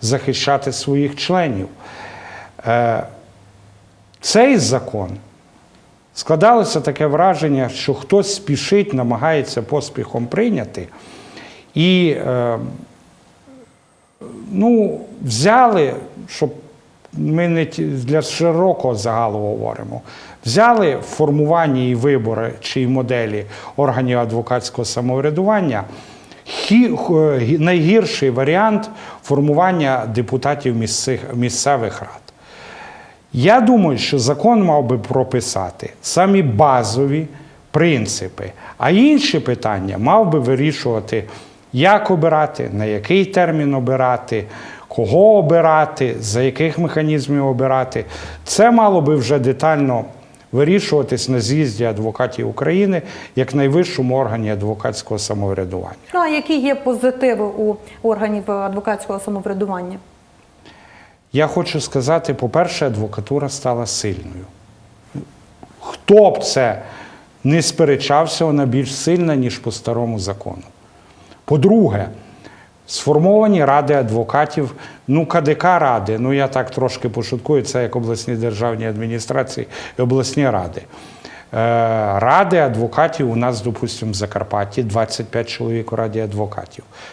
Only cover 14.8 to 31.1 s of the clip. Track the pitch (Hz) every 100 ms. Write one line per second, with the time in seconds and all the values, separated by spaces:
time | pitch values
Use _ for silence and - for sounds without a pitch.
14.8 | 208 - - - 131 110 180 240 240 190
15.8 | 135 - - - - - 139 - - -
16.8 | _ _ - 151 151 160 175 165 160 -
17.8 | 156 135 120 156 147 - 170 165 185 -
18.8 | 131 107 117 113 113 107 104 110 - 110
19.8 | 110 120 - - - - 113 147 233 233
20.8 | 170 123 - - 151 147 147 170 156 127
21.8 | 123 120 139 131 113 110 113 113 - 135
22.8 | 127 131 117 123 113 104 101 - - -
23.8 | 139 120 123 123 113 113 113 123 - -
24.8 | 117 123 123 131 147 156 196 208 165 107
25.8 | 101 - - - - - - - - 226
26.8 | 247 - - 160 156 135 117 156 165 175
27.8 | 160 220 180 - 135 120 139 180 220 208
28.8 | - - - - - 143 147 147 185 175
29.8 | 139 127 113 110 110 131 143 143 131 113
30.8 | 110 - -